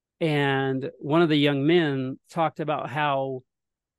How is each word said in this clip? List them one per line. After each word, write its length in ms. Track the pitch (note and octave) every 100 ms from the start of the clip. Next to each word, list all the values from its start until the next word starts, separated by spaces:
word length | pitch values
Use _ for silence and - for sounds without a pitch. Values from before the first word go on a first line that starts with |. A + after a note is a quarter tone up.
| _ -
And 680 | E3 D3 C#3 C3+ C3+ C3 C#3 -
one 220 | D3 D#3+
of 60 | E3+
the 80 | D3+
young 320 | C#3+ C#3 C#3+
men 500 | F3 D#3 C3+ C3 C3+ _
talked 320 | F3 D#3 -
about 280 | D3+ C#3 C3+
how 520 | C#3+ D3 C3+ C3+ C3 - _ _ _ _